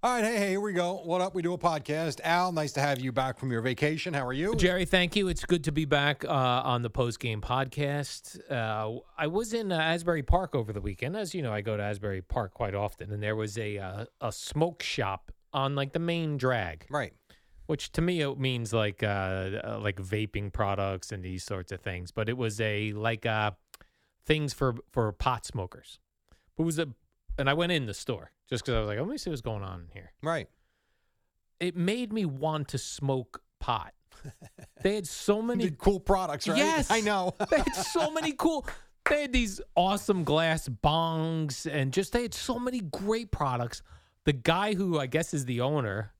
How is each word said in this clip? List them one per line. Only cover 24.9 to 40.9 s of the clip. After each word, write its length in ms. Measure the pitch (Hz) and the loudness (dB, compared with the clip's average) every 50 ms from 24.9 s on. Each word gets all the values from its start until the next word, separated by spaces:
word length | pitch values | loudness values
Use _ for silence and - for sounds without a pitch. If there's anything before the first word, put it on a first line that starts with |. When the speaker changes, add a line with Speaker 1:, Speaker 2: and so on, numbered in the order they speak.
Speaker 2:
for 220 | _ 135 113 107 | _ 0 0 0
pot 340 | 101 _ - 131 127 113 - | -2 _ 0 0 0 0 -6
smokers. 540 | - - 110 92 90 - - - - - _ _ _ _ _ _ _ - _ _ _ _ - | -8 -6 -6 -6 -6 -10 -16 -20 -20 -20 _ _ _ _ _ _ _ -20 _ _ _ _ -2
It 40 | |
was 180 | 160 165 156 151 | -2 0 0 -2
a, 80 | 165 143 113 _ _ _ _ _ _ - - - | -2 -4 -6 _ _ _ _ _ _ -8 -2 0
and 100 | 139 135 | 2 4
I 60 | 143 | 4
went 160 | 160 175 170 | 4 4 2
in 160 | 180 160 131 | 2 2 0
the 80 | 107 98 | -2 -6
store 380 | - - - 120 87 - - _ _ _ _ | -6 -4 -4 -4 -4 -6 -14 _ _ _ _
just 160 | 131 117 - | -4 -2 0
'cause 80 | - 120 | 2 2
I 60 | 113 | 2
was 80 | 107 104 | 2 0
like, 100 | 104 107 | -2 -2
"Let 100 | 143 202 | -2 -4
me 80 | 285 | -4
see 140 | 294 - 185 | -6 -6 -6
what's 100 | 156 131 | -6 -4
going 220 | - 120 110 104 | -4 -4 -4 -4
on 180 | 98 95 92 87 | -6 -8 -10 -10
in 80 | 85 82 | -12 -16
here." 240 | - 95 85 85 _ _ | -18 -18 -20 -20 _ _
Speaker 1:
Right. 240 | - 156 165 156 101 - _ _ _ _ _ _ _ _ _ _ _ _ _ _ _ _ _ _ _ _ _ _ | -4 -2 -2 -2 -4 -8 _ _ _ _ _ _ _ _ _ _ _ _ _ _ _ _ _ _ _ _ _ _
Speaker 2:
It 160 | 170 180 165 | -4 -4 0
made 380 | 180 170 185 208 247 247 214 | 0 0 2 2 0 -2 -2
me 140 | 214 220 202 | -2 0 0
want 420 | 160 135 131 143 156 156 151 143 - | 0 -2 -2 -2 -2 0 -2 -4 -4
to 80 | - 131 | -4 -6
smoke 640 | - - - - 147 135 135 131 120 _ - - _ _ _ _ | -6 -6 -8 -4 0 0 0 0 -2 _ -14 -20 _ _ _ _
pot. 360 | - - 120 110 - - - _ _ _ - - | -2 -2 -2 -2 -2 -6 -14 _ _ _ -20 -18
Speaker 1:
<laughs> 120 | - 143 - _ - - _ - - - _ - | -18 -18 -18 _ -20 -20 _ -20 -20 -20 _ 0
Speaker 2:
They 140 | - 190 208 | 0 0 0
had 100 | 214 185 - | 0 -4 -6
so 320 | - - - - 208 214 | -10 -6 2 2 2 2
many 300 | 226 233 247 214 180 185 | 2 0 0 0 0 0
Speaker 1:
The 60 | 147 | -2
cool 220 | - - 202 202 185 | 2 4 4 4 4
products, 460 | - - 196 190 185 165 147 143 - | 2 2 4 4 4 0 -4 -4 0
right? 120 | - - - | 2 4 4
Speaker 2:
Yes. 320 | 285 311 320 311 269 - | 4 4 4 2 4 4
Speaker 1:
I 100 | 214 226 | 2 2
know. 320 | 214 208 208 196 185 185 - - | 4 2 2 2 2 0 0 -2
<laughs> 80 | 208 - | 0 2
Speaker 2:
They 60 | - | 4
had 180 | 294 - - 906 | 4 4 2 0
so 360 | - - - - 349 311 302 | -2 -4 0 0 2 0 2
many 220 | 311 320 311 311 | 0 0 -2 -2
cool, 340 | 285 - - 330 320 294 - - - - - _ _ _ _ - | -2 2 2 2 2 2 -4 -6 -12 -12 -16 _ _ _ _ 2
they 140 | 294 294 | 2 2
had 100 | 294 269 | 0 2
these 300 | 240 254 240 214 196 - - - - | 2 2 2 0 -4 -10 -14 -2 2
awesome 500 | - 180 190 202 196 - - 202 185 165 | 2 4 4 2 0 2 2 2 2 4
glass 440 | 143 147 156 165 165 160 160 - - | 4 4 4 4 4 2 0 -2 -6
bongs 960 | 123 101 - 151 | -8 2 2 4